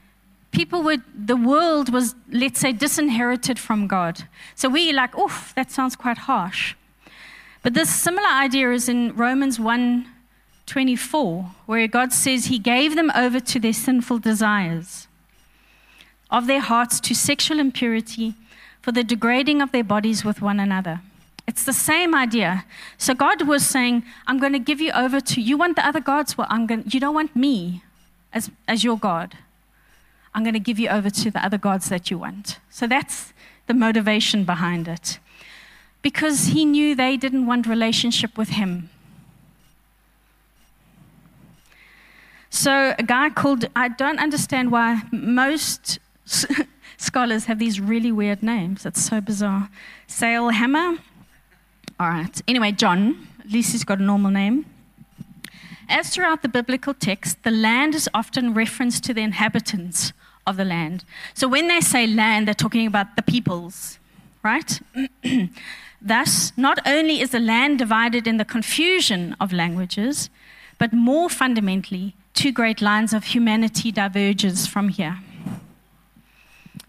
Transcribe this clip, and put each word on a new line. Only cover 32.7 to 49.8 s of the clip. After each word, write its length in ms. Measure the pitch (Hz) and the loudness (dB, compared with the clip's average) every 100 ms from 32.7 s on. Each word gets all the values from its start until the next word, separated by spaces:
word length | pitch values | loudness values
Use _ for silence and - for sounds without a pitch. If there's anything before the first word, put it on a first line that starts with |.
So 160 | - 240 | -6 0
that's 460 | 254 - - - - - _ - | 0 -2 -8 -14 -20 -20 _ -2
the 80 | |
motivation 680 | 240 226 220 214 214 - 214 | 2 2 2 2 2 0 0
behind 440 | 180 170 170 175 165 | 0 0 -2 -2 -6
it. 300 | 170 - - _ - - - - - - _ | -8 -10 -12 _ -20 -20 -20 -20 -20 -20 _
Because 460 | 285 - 311 285 262 | -4 0 0 2 2
he 160 | 302 | 4
knew 300 | 302 294 294 | 4 4 2
they 220 | 269 262 269 | 2 2 0
didn't 300 | 262 262 240 | 0 0 2
want 200 | 240 226 | 2 2
relationship 720 | 226 226 - 240 240 226 - | 2 2 0 0 0 -2 -4
with 140 | 220 | -4
him. 400 | 208 196 175 165 - - - - _ _ _ _ _ _ _ _ _ _ _ _ _ _ _ _ _ - _ _ - - - _ - - - - - - - - | -2 -2 -4 -8 -18 -20 -20 -20 _ _ _ _ _ _ _ _ _ _ _ _ _ _ _ _ _ -20 _ _ -20 -20 -20 _ -20 -20 -20 -20 -20 -20 -20 -8
So 440 | - 285 277 269 - | 0 2 4 2 0
a 40 | |
guy 280 | 233 247 302 | 0 2 2
called, 360 | 311 285 269 - | 2 0 2 0
I 140 | - 254 | -2 -2
don't 300 | 240 269 302 | -2 -2 0
understand 520 | 302 294 - 269 247 | -2 -2 -2 -2 0
why 320 | 233 233 233 214 | 2 2 2 -2
most 880 | 240 208 247 269 311 - - - - - _ - | -4 0 2 2 0 -2 -6 -8 -10 -10 _ -6
s-, 200 | - 269 269 - | -4 -2 -2 -4
<laughs> 220 | _ - - | _ -20 -12
scholars 480 | - 269 240 220 214 | -4 -2 0 0 -2
have 120 | 220 | -2
these 220 | 233 196 | -2 -2
really 320 | 196 226 233 | 0 0 0
weird 300 | 220 208 202 | 0 0 0
names. 440 | 220 233 170 196 - | -2 -2 -2 -4 -6
It's 160 | - | -4
so 180 | - 220 | -2 -2
bizarre. 500 | 202 202 208 196 196 - | -2 -2 0 -2 -4 -10